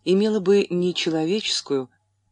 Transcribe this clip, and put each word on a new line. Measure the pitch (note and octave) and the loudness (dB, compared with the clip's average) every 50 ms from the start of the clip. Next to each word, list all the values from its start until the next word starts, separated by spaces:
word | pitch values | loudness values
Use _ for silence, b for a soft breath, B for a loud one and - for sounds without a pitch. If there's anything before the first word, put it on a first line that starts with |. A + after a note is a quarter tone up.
| _ | _
имело | E3+ F#3 G3 G#3 A3 G#3+ G#3+ | 0 2 2 2 2 0 0
бы | F3 F#3 G3+ G3+ - - | 2 4 4 4 2 0
не | F3 F3 F3 F3+ E3+ | -2 -2 -2 -2 -2
человеческую, | - - E3+ D#3+ D#3+ D#3 E3 G3 A3 - - - - - - C#3+ C3+ B2+ - _ _ _ _ _ _ _ _ | -2 -4 -2 -2 -2 -2 -2 -2 -2 -2 -4 -6 -6 -4 -4 -4 -4 -4 -6 _ _ _ _ _ _ _ _